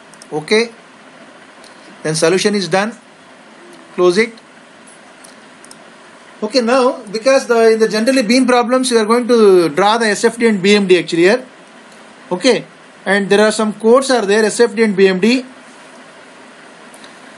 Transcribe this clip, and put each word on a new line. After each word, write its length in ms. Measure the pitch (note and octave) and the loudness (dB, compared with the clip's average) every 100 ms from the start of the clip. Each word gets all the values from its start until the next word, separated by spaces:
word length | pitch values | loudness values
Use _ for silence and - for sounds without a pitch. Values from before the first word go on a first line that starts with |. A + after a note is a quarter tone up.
| - - - | -20 -20 -12
Okay. 380 | D3+ D#3 G#3+ A3+ - - - - - - - - - - - - - | -10 -2 -2 -2 -8 -20 -20 -20 -20 -20 -20 -20 -20 -20 -20 -20 -12
Then 120 | D#3 D#3+ | -8 -2
solution 400 | E3 F#3 G#3 G#3 | 0 0 -2 -4
is 120 | F3 | -2
done. 260 | F#3+ G#3+ A#3+ - - - - - - - - - | -4 -4 -8 -20 -20 -20 -20 -20 -20 -20 -20 -16
Close 240 | - F3+ F3+ | -2 0 0
it. 160 | A3+ - - - - - - - - - - - - - - - - - - - - - | -2 -6 -20 -20 -20 -20 -20 -20 -20 -20 -20 -20 -20 -20 -20 -20 -20 -20 -20 -20 -20 -12
Okay, 180 | G#3+ C4 | -4 -2
now 420 | A3+ C4+ B3+ - G#3 | 0 2 0 -2 -10
because 360 | G3+ A#3+ C4+ G#3 | -6 0 0 0
the, 260 | A#3 A3+ | 2 2
in 60 | A3 | 2
the 80 | A3 | 0
generally 360 | G#3+ A3+ C4+ | -2 0 0
beam 220 | G3+ B3 A#3+ | 0 0 2
problems, 440 | A#3+ A#3 B3+ B3+ | 0 0 -2 0
we 60 | A3+ | -2
are 80 | G#3 | 0
going 220 | A#3 A#3+ | -2 0
to 420 | A#3+ G#3 F#3 E3 | 2 4 4 2
draw 280 | D3 G3+ A3+ | 0 0 0
the 100 | A3+ | -2
S 160 | G3+ A3+ | -2 -4
F 120 | A#3 | -2
D 100 | A#3 | -2
and 140 | G#3 | 0
B 140 | F#3+ G#3 | 2 2
M 120 | G3 | 2
D 100 | F3+ | 0
actually 260 | D#3+ E3 | 0 0
here. 220 | F3 B3 - - - - - - - - - | 2 2 -4 -20 -20 -20 -20 -20 -20 -20 -10
Okay, 340 | F3+ B3+ A3+ D#3+ - - - - | -6 -2 -2 -4 -20 -20 -14 -4
and 240 | G3+ F#3+ | -2 0
there 160 | G3+ G#3+ | 2 2
are 60 | |
some 200 | G#3+ G#3+ | 0 -4
codes 360 | - A3 B3 C4 | -2 2 2 2
are 160 | B3 G3 | -2 0
there, 180 | G#3 | 0
S 160 | G#3+ - | 0 0
F 160 | A#3 G#3 | 0 0
D 80 | |
and 140 | A3+ F#3 | -2 2
B 100 | F#3+ | 2
M 120 | F#3 | 2
D. 260 | G#3+ B3+ - - - - - - - - - - - - - - - - - - - | 0 0 -4 -18 -20 -20 -20 -20 -20 -20 -20 -20 -20 -20 -20 -20 -20 -20 -20 -20 -20